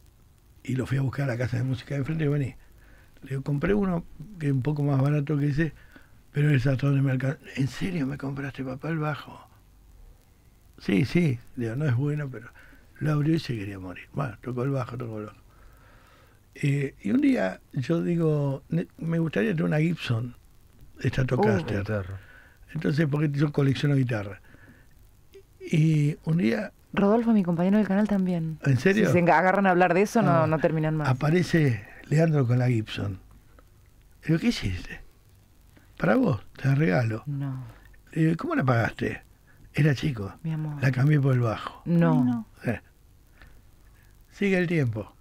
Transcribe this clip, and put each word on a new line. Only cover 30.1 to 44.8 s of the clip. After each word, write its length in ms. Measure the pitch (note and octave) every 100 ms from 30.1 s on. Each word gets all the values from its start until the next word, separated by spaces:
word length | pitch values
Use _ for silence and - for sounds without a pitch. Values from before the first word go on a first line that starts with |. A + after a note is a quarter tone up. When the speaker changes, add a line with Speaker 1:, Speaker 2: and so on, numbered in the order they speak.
| A#3
Speaker 2:
no, 100 | D3 E3
Speaker 1:
Ah. 40 | D#3
Speaker 2:
no 100 | D#3
terminan 380 | E3+ D#3+ D#3 D#3
más. 120 | C#3
Speaker 1:
Aparece 760 | B2 D3+ F3 - E3 C#3+ G#2 - - -
Leandro 380 | D3+ E3 D3 A#2+
con 100 | B2
la 80 | B2
Gibson. 500 | A#2 A2 - G2+ F#2 - - - - - - - - - - -
Digo, 140 | D#3+
"¿Qué 80 | A#3+
hiciste?". 540 | - G2+ F2 - - - - - - - - - - - -
"Para 180 | F3 A#3+
vos, 260 | A#3+ A2 - -
te 120 | C3+
la 80 | C3+
regalo". 480 | E3 E3 A2+ G#2+ D3
Speaker 2:
No. 380 | C#3+ C#3 C3 A#2+ - - - -
Speaker 1:
Le 100 | D#3+
digo, 140 | D#3+ D#3+
"¿Cómo 180 | - C#4+
la 80 |
pagaste?". 580 | C3 A#2 G#2+ - A2 - - - _ - -
Era 200 | - D3+
chico. 400 | C3 D#3 A#2 G2 -
Speaker 2:
Mi 120 | D#3+
amor. 280 | D#3 D#3 C#3+
Speaker 1:
"La 100 | C3
cambié 280 | B2+ C#3+ D3
por 140 | C#3
el 80 | B2+
bajo". 420 | A#2 G#2 - - -
Speaker 2:
No. 280 | E3+ E3
Speaker 4:
Ay, 100 | - B3
no. 160 | A#3+ G#3+ - B2
Speaker 1:
Eh. 80 | G#2 - _ - - _ - - - - - - - - - -
Sigue 260 | - G3+ F#3
el 100 | F3
tiempo. 460 | E3+